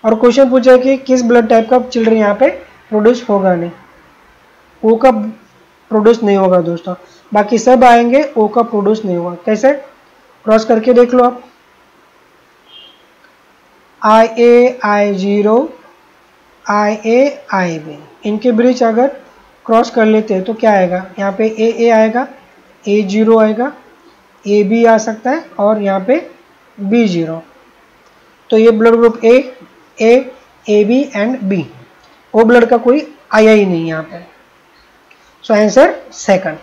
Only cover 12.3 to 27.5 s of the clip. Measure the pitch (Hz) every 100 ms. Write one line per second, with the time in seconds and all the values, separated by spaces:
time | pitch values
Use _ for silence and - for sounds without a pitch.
12.3 | _ _ _ _ - - _ _ _ _
13.3 | _ _ _ _ _ _ _ - 220 226
14.3 | 226 240 240 247 247 214 208 208 196 196
15.3 | 202 208 226 330 - _ _ _ _ _
16.3 | _ _ _ - 208 208 214 220 240 285
17.3 | 285 - 196 180 160 156 147 - _ 214
18.3 | 214 247 220 240 247 226 220 277 285 -
19.3 | _ _ _ - 226 - 240 220 220 214
20.3 | 185 185 220 220 202 180 180 - - 196
21.3 | 190 220 220 226 226 233 220 220 240 277
22.3 | - _ _ _ _ - 208 196 208 220
23.3 | 226 214 214 262 - _ _ _ _ _
24.3 | _ 196 208 196 226 233 220 220 220 254
25.3 | 311 - - 208 214 202 196 190 302 -
26.3 | - _ _ _ - 196 233 220 175 160
27.3 | 160 -